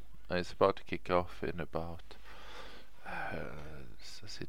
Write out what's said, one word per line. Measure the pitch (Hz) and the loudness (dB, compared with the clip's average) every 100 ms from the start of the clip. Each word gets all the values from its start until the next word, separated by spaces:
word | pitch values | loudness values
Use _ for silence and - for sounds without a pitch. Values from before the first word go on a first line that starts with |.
| - - - | 0 -4 0
and | 87 | 0
it's | 87 | 0
about | - 98 - | 6 6 6
to | |
kick | - 85 - | 0 -2 4
off | 90 90 - | 4 4 0
in | - 85 | 0 0
about, | 76 82 85 82 - - - - - - - - - - - | 0 0 -2 -4 -6 -6 -4 -4 -4 -4 -4 -4 -6 -4 -4
uh, | 92 - 85 78 76 76 76 64 - | -2 -2 -2 -2 -2 -2 -4 -4 -4
s-, | - - | -4 -4
let's | 98 | -4
see, | - | -2